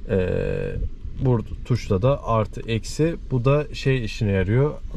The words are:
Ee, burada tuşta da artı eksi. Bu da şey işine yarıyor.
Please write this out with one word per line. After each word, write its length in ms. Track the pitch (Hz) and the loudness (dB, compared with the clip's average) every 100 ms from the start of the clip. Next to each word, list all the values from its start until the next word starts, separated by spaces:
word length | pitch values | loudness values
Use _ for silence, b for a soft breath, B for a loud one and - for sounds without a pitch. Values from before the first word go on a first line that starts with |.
| - | -2
Ee, 680 | 95 90 50 50 - 95 92 - - - - 131 | 0 2 0 0 -2 -4 -4 -4 -6 -8 -2 2
burada 220 | 120 - - - | 2 0 -10 -2
tuşta 360 | 123 - 95 | -2 2 2
da 260 | 123 139 104 | 2 2 2
artı 340 | 113 104 117 | 0 0 -4
eksi. 540 | - 113 - - 160 165 - | -4 -4 -4 0 0 0 -2
Bu 140 | 127 123 | 0 4
da 280 | 147 147 | 2 0
şey 320 | - 135 131 107 | -2 0 0 0
işine 260 | - 104 | 0 2
yarıyor. 420 | 98 92 120 147 143 - | 2 4 4 2 0 -6